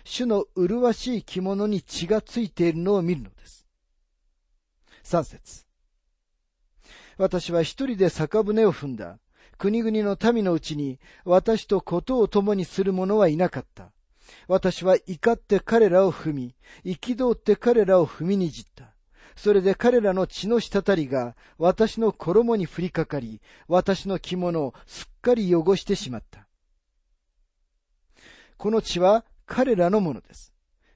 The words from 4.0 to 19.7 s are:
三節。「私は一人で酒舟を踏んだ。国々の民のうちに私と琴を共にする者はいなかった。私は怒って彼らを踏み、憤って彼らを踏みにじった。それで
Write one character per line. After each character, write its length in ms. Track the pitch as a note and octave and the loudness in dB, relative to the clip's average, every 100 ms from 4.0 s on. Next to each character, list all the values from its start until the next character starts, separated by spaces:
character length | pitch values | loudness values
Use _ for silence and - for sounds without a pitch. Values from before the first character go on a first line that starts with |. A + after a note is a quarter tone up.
| _ _ _ _ _ _ _ _ _ _ | _ _ _ _ _ _ _ _ _ _
三 200 | - E3+ | -4 -4
節。 440 | D3 - - - _ _ _ _ _ _ _ _ _ _ _ _ _ - - - | -4 -10 -20 -20 _ _ _ _ _ _ _ _ _ _ _ _ _ -20 -18 -2
「私 360 | F#3+ F#3 - | -2 -2 -2
は 80 | E3+ | -2
一 240 | D#3+ - C4+ | -2 -4 -6
人 100 | G#3+ | 0
で 140 | F#3 | 0
酒 320 | - D#3 G#3+ | 0 -2 0
舟 240 | G#3 G#3+ A3 | 0 2 2
を 80 | |
踏 140 | D#3 C#3+ | 0 -6
ん 80 | A#2 | -10
だ。 240 | F2+ F#2+ _ _ _ - | -14 -18 _ _ _ -6
国 240 | G3 A3+ | -2 -2
々 200 | A3+ G#3+ | -2 -2
の 300 | G#3 G3 A3 | -2 0 0
民 100 | A#3+ | 2
の 80 | G3 | 0
う 80 | E3 | -2
ち 160 | - D3+ | -4 -6
に 240 | C#3 B2+ _ _ - | -6 -10 _ _ 2
私 420 | F3+ F#3+ A3+ - | 2 4 0 0
と 120 | F#3+ | -2
琴 380 | - E3+ - B3+ | -2 -4 -2 0
を 100 | G3+ | 2
共 280 | G#3 G3+ G3+ | 2 0 -2
に 100 | F3 | -2
す 180 | - | -4
る 80 | F#3+ | -2
者 280 | F#3 F#3 G#3+ | -2 0 2
は 80 | F#3 | 2
い 100 | D3+ | 2
な 120 | F3+ | -2
か 100 | C3+ | -4
っ 60 | - - | -12 -18
た。 160 | F2+ _ _ _ _ - - | -20 _ _ _ _ -18 -2
私 360 | F#3 F#3 - | 0 0 -2
は 140 | F3+ F3+ - | 2 2 0
怒 280 | F3+ - | -4 0
っ 40 | A#3 | 0
て 220 | - G3 | 0 -2
彼 300 | - A3+ G#3+ | 2 4 6
ら 180 | F3+ F#3+ | 6 4
を 40 | |
踏 220 | D3 D#3+ | 0 -6
み、 220 | D3 B2 - _ - | -6 -8 -14 _ -14
憤 500 | F3+ F#3 - A#3 B3+ | -10 -8 -6 -2 0
っ 40 | A3 | 0
て 180 | - G3+ | 0 2
彼 300 | A#3+ A#3+ F#3+ | 2 2 4
ら 160 | F#3 | 4
を 60 | D#3 | 4
踏 180 | - E3 | -2 -2
み 120 | G3 | -2
に 120 | F3 | -2
じ 120 | A#2+ | -6
っ 40 | - - | -18 -20
た。 200 | B2 _ _ _ - - | -20 _ _ _ -20 -4
そ 180 | G#3 | 2
れ 80 | G3+ | 4
で 120 | F#3 | 2